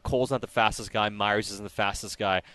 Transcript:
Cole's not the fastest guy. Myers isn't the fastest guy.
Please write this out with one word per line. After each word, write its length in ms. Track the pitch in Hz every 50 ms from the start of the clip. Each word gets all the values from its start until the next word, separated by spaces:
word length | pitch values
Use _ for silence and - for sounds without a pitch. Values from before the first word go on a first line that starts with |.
Cole's 300 | - - 131 127 131 127
not 80 | 135 123
the 80 | - -
fastest 420 | - 123 110 107 - - 113 98
guy. 160 | - 110 104 107
Myers 440 | 104 104 101 104 104 104 110 -
isn't 100 | 104 98
the 80 | 104 98
fastest 480 | - - 104 98 98 - - 101 - -
guy. 240 | 107 98 95 92 - - -